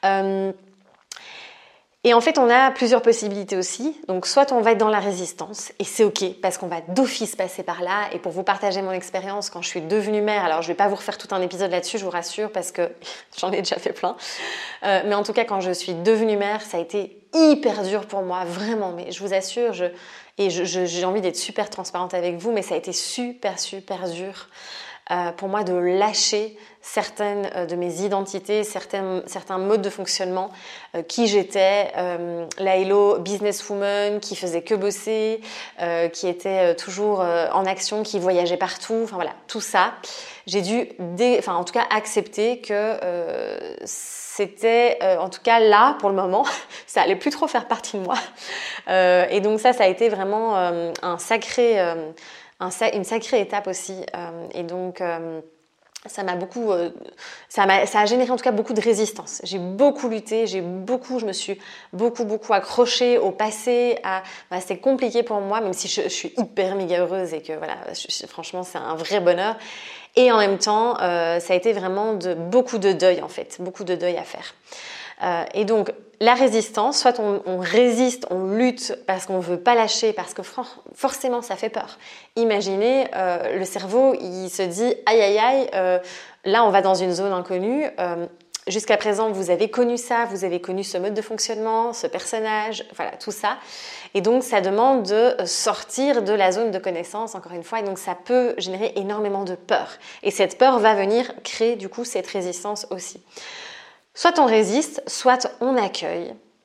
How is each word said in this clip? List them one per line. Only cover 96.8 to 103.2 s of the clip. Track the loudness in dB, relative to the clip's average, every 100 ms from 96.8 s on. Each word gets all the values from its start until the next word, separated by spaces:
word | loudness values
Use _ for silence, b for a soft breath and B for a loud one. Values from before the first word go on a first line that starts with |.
| -4 -6 -6 -8 -8
encore | -10 -12
une | -14
fois, | -8 -6
et |
donc | -4 -6
ça | -8
peut | -8 0 2 2 -2
générer | -6 -4 -2 -2
énormément | -4 -2 -2 -2
de | -4
peur. | -8 0 0 0 -12 B B
Et | -4
cette | 2 0 6
peur | 6 6
va | 6
venir | 4 4 2 0 -8
créer, | -10 -2 0 0
du | -6
coup, | -10
cette | -6 -6 -4
résistance | -6 -6 -6 -6 -8 -8
aussi. | -10 -12 -18